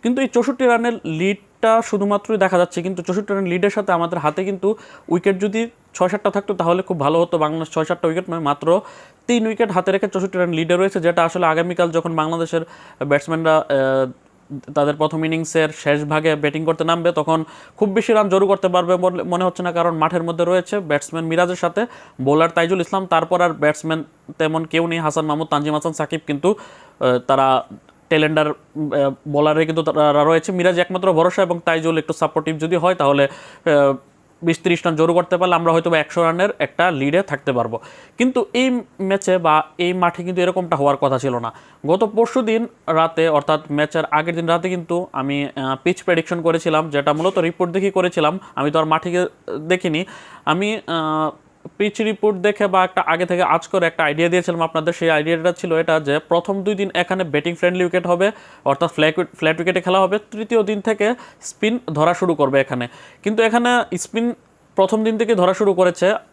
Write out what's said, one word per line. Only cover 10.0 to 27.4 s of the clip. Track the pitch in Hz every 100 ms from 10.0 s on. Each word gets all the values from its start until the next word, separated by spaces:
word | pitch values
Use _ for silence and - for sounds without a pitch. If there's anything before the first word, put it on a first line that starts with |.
| 208
চৌষট্টি | 190 185 185
রান | 175
লিডে | 160 165 175
রয়েছে, | 196 190
যেটা | 165 175
আসলে | 165 180 170
আগামীকাল | 160 175 175 170
যখন | 165 170 165
বাংলাদেশের | 156 165 165 165 160 - - - 143
ব্যাটসম্যানরা, | 147 156 165 160 156
আহ, | - 139 135 135 131 - _ _ _ 143 - 147
তাদের | 143 147
প্রথম | 156 160 160
ইনিংসের | 160 160 165 156 151
শেষ | 147 147
ভাগে | 147 156 160 151
ব্যাটিং | 147 156 160
করতে | 160
নামবে | 160 170 165
তখন | 165 151 160 160 - - -
খুব | 202
বেশি | 196 208
রান | 214 202
জড়ো | 190 196
করতে | 196 190
পারবে | 180 175 180
বলে | 180 180
মনে | - 175
হচ্ছে | 185 175
না, | 180
কারণ | 170 170 165
মাঠের | 156 175
মধ্যে | 170 165 175
রয়েছে | 185 180 208
ব্যাটসম্যান | 165 147 - 165 160
মিরাজের | 165 180 180
সাথে | 175 170 233 - - -
বোলার | 131 147 165
তাইজুল | 170 170 190
ইসলাম, | 170 190 190
তারপর | 165 165 180
আর | 175
ব্যাটসম্যান | 147 151 147 160 160 - _ - -
তেমন | 156 160 160
কেউ | 160 170
নেই। | 165
হাসান | 156 156 156
মাহমুদ, | 151 160
তানজিম | 147 147
হাসান, | 151 165
সাকিব | 156 151 160 -
কিন্তু, | 143 165
আহ, | 208 - - - _ 127 123 123
তারা | 135